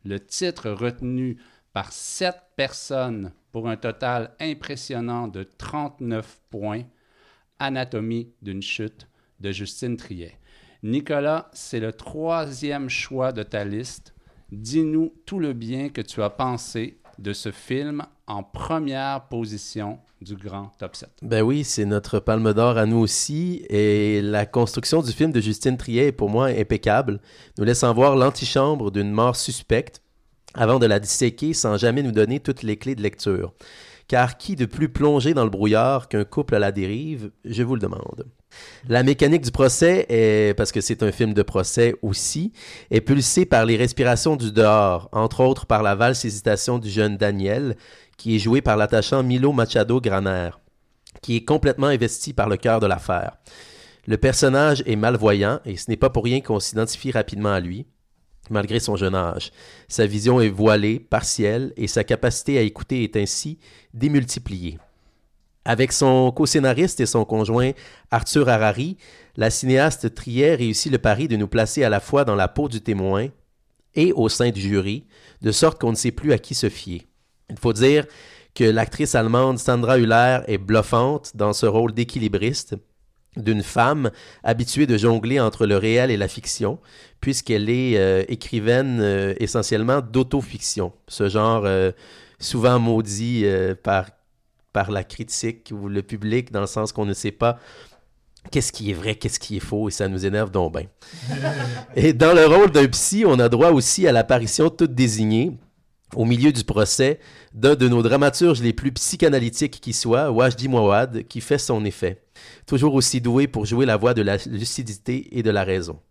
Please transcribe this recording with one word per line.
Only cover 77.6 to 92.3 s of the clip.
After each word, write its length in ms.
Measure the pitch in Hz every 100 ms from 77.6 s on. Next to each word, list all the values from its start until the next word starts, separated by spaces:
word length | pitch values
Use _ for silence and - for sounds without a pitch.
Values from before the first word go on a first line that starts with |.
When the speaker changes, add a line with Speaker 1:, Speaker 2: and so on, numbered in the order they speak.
| 123
Speaker 2:
dire 340 | 104 131 151 139 - - - _
que 100 | -
l'actrice 500 | 113 110 113 - 147
allemande 440 | 127 113 120 131 123
Sandra 400 | - 123 117 131
Hüller 420 | 113 113 123 127 -
est 120 | 101
bluffante 720 | 98 110 107 117 127 147 -
dans 180 | 104 104
ce 140 | 104 113
rôle 260 | 107 117
d'équilibriste 840 | 110 120 127 107 98 110 - - 101 _ _ _ _ _ -
d'une 260 | 113 104
femme 480 | 95 120 120 151 123 - - -
habituée 440 | - 113 123 131 143
de 120 | 110
jongler 400 | 117 117 113 135
entre 280 | 110 - 107
le 100 | 98
réel 340 | 110 117 131
et 60 | 104
la 120 | 95
fiction, 500 | - - - 101 156 _ - - _
puisqu'elle 500 | 131 135 - 110 104
est, 260 | 123 127 107
euh, 280 | 95 95 -
écrivaine, 720 | 117 - 113 107 123 135 120
euh, 340 | 104 98 98 92
essentiellement 640 | 107 120 104 107 117 139
d'autofiction. 920 | 120 123 127 143 127 - - - 90 - _
Ce 220 | - 101
genre, 340 | 107 110 113
euh, 280 | 101 95 95 - - - -